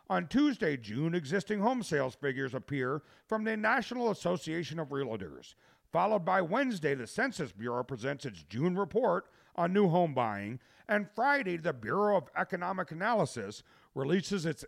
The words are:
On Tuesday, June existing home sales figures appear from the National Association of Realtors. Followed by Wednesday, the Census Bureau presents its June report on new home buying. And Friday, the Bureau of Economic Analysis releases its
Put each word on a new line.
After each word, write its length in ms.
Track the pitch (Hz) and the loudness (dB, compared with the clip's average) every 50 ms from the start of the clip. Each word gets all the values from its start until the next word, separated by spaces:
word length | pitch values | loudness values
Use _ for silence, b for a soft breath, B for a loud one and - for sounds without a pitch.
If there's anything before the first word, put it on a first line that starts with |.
| b b | b b
On 180 | 190 180 175 | -2 -2 0
Tuesday, 500 | 143 - 262 294 294 240 - 220 156 143 | 2 2 4 4 4 4 2 0 -2 -2
June 360 | 127 113 101 107 131 156 165 170 | -2 -4 -6 -4 -2 0 0 0
existing 440 | 180 147 131 185 202 - - 214 202 | -2 -2 -2 -2 -2 -2 -2 0 0
home 240 | 190 240 262 247 190 | 2 2 2 0 -2
sales 320 | - 160 143 131 127 - | -2 0 0 0 -2 -4
figures 380 | - 143 139 131 135 135 127 117 | -4 -4 -2 -2 -2 -4 -4 -6
appear 480 | 127 - - 143 135 127 127 147 151 - b b b b | -6 -6 -4 -2 -2 -2 -2 -2 -4 -8 b b b b
from 160 | b 220 220 214 | b -4 -2 0
the 140 | 220 220 | -2 -2
National 540 | 214 208 214 247 262 - - 240 254 240 226 | 0 2 2 2 2 0 -2 -4 -2 0 0
Association 680 | 185 - - 175 185 - - 156 160 175 160 123 156 165 | 0 0 0 0 -2 -2 -2 -4 -4 -4 -4 -4 -6 -6
of 100 | 156 135 | -6 -4
Realtors. 680 | 139 139 139 117 113 104 95 78 67 62 - - - b b b b b b b | -4 -4 -2 -2 -4 -6 -8 -10 -12 -16 -18 -20 -20 b b b b b b b
Followed 320 | - 165 185 214 220 196 160 | 0 2 2 4 2 2 2
by 180 | 185 185 190 | 2 2 2
Wednesday, 520 | 180 156 196 262 285 254 220 170 147 147 143 | 2 2 2 0 0 0 0 -2 0 0 0
the 140 | 131 117 | -2 -4
Census 440 | - - - 247 269 - - 151 104 | -6 -4 -2 -2 -2 -2 -4 -6 -8
Bureau 320 | - 101 117 120 120 123 123 | -8 -6 -4 -2 -2 -2 -2
presents 420 | - 139 104 113 139 143 139 - | -4 -6 -4 -4 -4 -4 -4 -6
its 180 | 127 98 82 76 | -10 -10 -12 -12
June 340 | - - 117 151 185 175 | -8 -2 0 0 2 2
report 480 | 190 202 151 - 226 262 202 170 196 - - b b b b b | 0 0 0 2 2 4 4 4 2 0 -6 b b b b b
on 180 | b 170 175 185 | b 0 2 4
new 160 | 208 202 175 | 6 6 6
home 240 | 160 180 175 156 135 | 6 6 4 4 2
buying. 460 | 127 120 110 104 101 101 104 123 127 b b b b b | 2 0 0 0 -2 -4 -6 -6 -8 b b b b b
And 220 | b 208 208 202 - - | b 0 0 0 -2 -2
Friday, 440 | 220 240 277 285 277 220 185 175 | 0 2 4 4 2 2 -2 -4
the 160 | 165 156 170 147 | -2 -2 -2 -4
Bureau 420 | 120 107 107 147 196 208 208 202 | -4 -2 -2 2 2 4 4 4
of 140 | 180 123 - - | 4 2 0 -2
Economic 540 | - 185 - 190 175 175 180 190 185 175 - | -2 -2 -2 -2 -4 -4 -2 -2 -4 -4 -6
Analysis 720 | 160 165 190 233 240 208 165 123 - 120 98 101 107 - - b b b b b b | -4 -2 0 2 2 2 2 2 0 -4 -8 -8 -10 -12 -16 b b b b b b
releases 500 | 135 135 143 180 196 - - 202 190 151 | -4 0 2 2 2 2 0 -2 -2 -2
its 180 | 165 139 - - | -2 -4 -4 -8